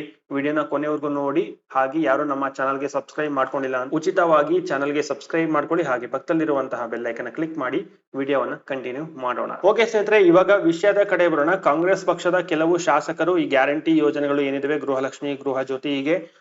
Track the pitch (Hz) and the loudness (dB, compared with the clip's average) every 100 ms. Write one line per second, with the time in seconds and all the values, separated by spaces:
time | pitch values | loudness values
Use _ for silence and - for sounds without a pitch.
0 | 151 - - 139 143 151 143 143 151 151 | -4 -14 -8 -4 -2 -2 -2 -2 -2 -2
1 | 147 143 139 147 - - _ 135 135 156 | -4 -2 -2 -2 -4 -8 _ -2 0 0
2 | 143 139 147 139 135 135 135 139 143 143 | 0 0 0 -4 -4 -4 -4 -2 -4 -6
3 | - - 151 139 131 143 131 131 131 151 | -6 -6 -2 -2 -2 -2 -4 -4 -4 -2
4 | 185 175 170 151 147 175 - 139 143 147 | 0 2 4 4 4 0 0 -2 0 -2
5 | 147 139 - 165 160 151 143 170 143 123 | -2 -6 -4 -2 0 0 0 0 0 -2
6 | 120 131 - 165 156 139 131 123 117 117 | -4 -6 -2 0 0 0 -2 -6 -6 -6
7 | 117 113 120 135 160 160 127 151 - _ | -6 -6 -8 -6 -6 -4 -4 -4 -6 _
8 | _ 135 139 135 120 147 - 135 123 127 | _ -6 -2 0 -2 -6 -8 -8 -8 -8
9 | 160 147 127 117 113 - 190 220 220 220 | -10 -6 -4 -4 -6 0 2 4 2 0
10 | - 214 175 175 185 202 165 165 202 202 | 4 6 8 6 6 4 2 2 2 4
11 | 202 175 175 156 151 190 156 151 180 185 | 2 2 2 2 2 2 2 2 2 2
12 | 180 175 175 180 170 156 165 175 160 147 | 0 0 0 0 0 0 2 2 2 2
13 | 160 165 160 180 147 135 139 151 156 160 | 0 -2 0 0 2 2 2 0 2 2
14 | 151 147 143 143 139 139 139 147 139 131 | 2 2 0 0 0 -2 -2 -2 -2 -2
15 | 135 - 143 135 139 131 131 131 151 139 | -4 -6 -8 -6 -4 -4 -4 -6 -4 -2
16 | 135 180 - _ | 0 -2 -4 _